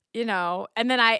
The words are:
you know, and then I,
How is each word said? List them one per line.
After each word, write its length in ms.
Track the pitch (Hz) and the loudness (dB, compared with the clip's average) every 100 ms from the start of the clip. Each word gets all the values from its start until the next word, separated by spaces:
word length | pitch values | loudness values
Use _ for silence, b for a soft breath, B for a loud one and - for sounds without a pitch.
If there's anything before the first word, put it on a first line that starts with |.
| _ | _
you 100 | 220 226 | -6 -2
know, 420 | 190 175 180 196 - | -2 -2 -4 -6 -4
and 120 | 247 | 0
then 100 | 254 | 2
I, 180 | 226 226 | 2 2